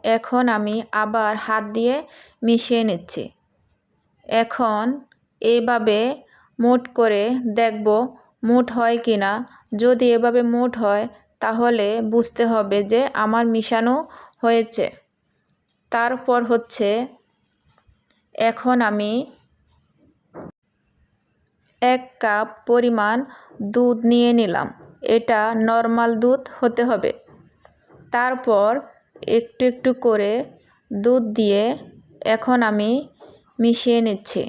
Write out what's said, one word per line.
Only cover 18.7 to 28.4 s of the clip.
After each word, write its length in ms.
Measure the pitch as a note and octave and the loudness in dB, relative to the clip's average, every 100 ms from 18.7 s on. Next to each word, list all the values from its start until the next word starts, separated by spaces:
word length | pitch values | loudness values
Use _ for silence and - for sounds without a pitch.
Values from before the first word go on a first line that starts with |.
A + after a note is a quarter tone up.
| B3 | 2
আমি 300 | A3 G#3 G#3 A#3 D4 - _ _ _ _ _ _ _ _ _ - - _ _ _ _ _ _ _ _ _ _ _ _ _ | 0 -2 -2 -4 -6 -16 _ _ _ _ _ _ _ _ _ -20 -20 _ _ _ _ _ _ _ _ _ _ _ _ _
এক 200 | B3 B3+ B3+ _ | 0 0 -4 _
কাপ 260 | A3+ G#3 A3 - - | -2 0 -4 -8 0
পরিমাণ 500 | A#3+ A#3+ A#3 G#3 A#3+ C4+ - - - G3+ | 2 2 0 0 -2 -4 -14 -20 -12 -4
দুধ 220 | A3+ B3 A#3 A#3 | 0 2 2 2
নিয়ে 200 | A#3+ A#3+ | 4 4
নিলাম, 360 | A#3+ G#3 D#3+ C#3+ - - - - | 2 2 -2 -6 -10 -20 -10 0
এটা 260 | A3+ A#3 A3 G#3+ A3+ A3 | 0 2 0 0 0 0
নরমাল 420 | A#3 A#3 A#3 A#3 A3+ | 0 0 0 0 2
দুধ 220 | A#3+ C4+ C4 - | 2 0 -2 -4
হতে 240 | A#3+ A#3 | -2 0
হবে। 280 | A#3+ A3 - - - - _ _ _ _ _ - - | 0 0 -2 -6 -14 -20 _ _ _ _ _ -20 -6
তারপর 600 | A#3+ B3 B3+ | -2 -2 -2